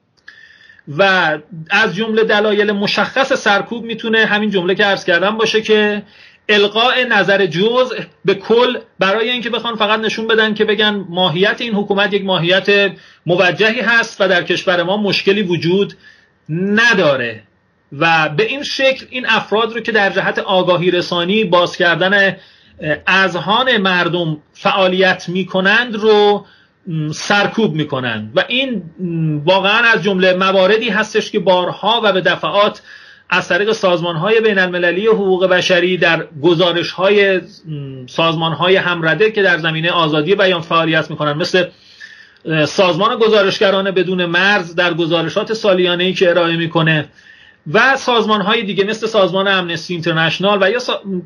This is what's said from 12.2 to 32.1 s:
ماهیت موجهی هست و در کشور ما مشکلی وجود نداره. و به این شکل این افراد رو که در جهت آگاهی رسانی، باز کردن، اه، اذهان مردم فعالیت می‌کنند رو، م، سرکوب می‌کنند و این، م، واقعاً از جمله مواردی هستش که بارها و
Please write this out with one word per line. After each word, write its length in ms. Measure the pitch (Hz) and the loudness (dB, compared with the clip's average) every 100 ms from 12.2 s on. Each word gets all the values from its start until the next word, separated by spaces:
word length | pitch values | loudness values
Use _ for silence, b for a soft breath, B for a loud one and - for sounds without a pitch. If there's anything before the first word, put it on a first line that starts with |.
ماهیت 680 | 190 180 170 190 185 202 196 - B B - | -2 -2 2 2 2 2 2 -2 B B -2
موجهی 540 | 180 180 165 214 240 | 2 2 2 0 0
هست 400 | 208 233 220 - | 0 0 0 -2
و 80 | 190 | 0
در 140 | 180 | 0
کشور 400 | 175 175 - 175 | 0 -2 0 0
ما 140 | 170 208 | 0 -2
مشکلی 460 | 202 156 - 208 | -2 0 0 0
وجود 520 | 180 170 156 190 196 - b b b _ - | 0 -2 0 0 -2 -6 b b b _ -10
نداره. 920 | 160 196 208 254 190 156 131 117 110 - _ _ _ _ | -4 -2 2 2 2 2 0 -4 -10 -18 _ _ _ _
و 360 | 139 165 160 156 | -4 0 2 0
به 160 | 151 | -2
این 180 | 220 269 | -2 -4
شکل 440 | 285 - 269 262 - | -8 -2 0 0 -6
این 160 | 254 233 | -8 -2
افراد 440 | 214 - 208 226 | -2 0 -2 -2
رو 80 | 233 | -4
که 120 | 226 | -2
در 180 | 220 196 | 0 0
جهت 280 | 185 170 175 | 0 -2 -4
آگاهی 520 | 190 190 180 175 180 | -2 0 2 2 2
رسانی، 540 | 175 165 175 175 220 | 0 -2 -2 0 0
باز 320 | 208 175 175 - | 2 2 2 0
کردن، 480 | 175 160 185 202 | 0 2 2 2
اه، 720 | 196 185 - _ _ - 156 147 - | 2 -2 -10 _ _ -10 -6 -4 0
اذهان 720 | 190 190 165 160 220 262 226 | 0 0 -2 -2 0 2 0
مردم 600 | 190 180 170 175 165 151 - | 0 0 0 -2 -2 -6 -10
فعالیت 760 | - 196 190 185 185 185 180 - | -6 -2 0 2 2 2 0 -4
می‌کنند 680 | 180 185 185 190 220 247 214 | -6 -4 0 2 2 0 0
رو، 500 | 220 208 208 202 b b b _ - | 2 4 4 2 b b b _ -8
م، 260 | 160 151 | -6 -6
سرکوب 640 | 156 - 202 196 - 202 | -6 -2 0 0 0 0
می‌کنند 580 | 151 147 131 123 110 107 | 0 -4 -4 -4 -6 -4
و 100 | 151 - | -2 -2
این، 340 | 247 269 220 160 - | -2 -2 -4 -8 -10
م، 380 | 180 165 160 147 | -6 -4 -2 -2
واقعاً 440 | 147 190 190 220 | 0 2 2 2
از 200 | 233 226 | 2 2
جمله 300 | 185 185 185 | 0 2 2
مواردی 540 | 180 190 190 185 214 233 | 2 2 2 4 2 0
هستش 420 | 202 214 214 208 | -2 -2 -4 -2
که 80 | 208 | -2
بارها 640 | 180 180 175 - 196 233 | 0 0 0 -4 -2 0
و 80 | 214 | 0